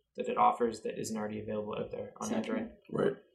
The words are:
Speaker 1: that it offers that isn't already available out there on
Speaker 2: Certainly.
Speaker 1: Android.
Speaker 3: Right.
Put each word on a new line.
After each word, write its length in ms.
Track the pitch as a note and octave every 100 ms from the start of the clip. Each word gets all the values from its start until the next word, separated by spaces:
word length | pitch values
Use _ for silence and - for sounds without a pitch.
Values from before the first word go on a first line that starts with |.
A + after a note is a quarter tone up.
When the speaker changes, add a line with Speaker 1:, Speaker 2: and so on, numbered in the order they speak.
| _ -
Speaker 1:
that 120 | G2+
it 100 | A2+
offers 420 | A#2 - A#2 G#2+
that 160 | A2+ A2
isn't 160 | G#2+ A2
already 240 | G#2 G#2+
available 340 | G#2+ G#2+ G#2+ -
out 140 | -
there 220 | - - -
on 80 | A2
Speaker 2:
Certainly. 320 | - - -
Speaker 1:
Android. 100 | - - -
Speaker 3:
Right. 220 | - - - -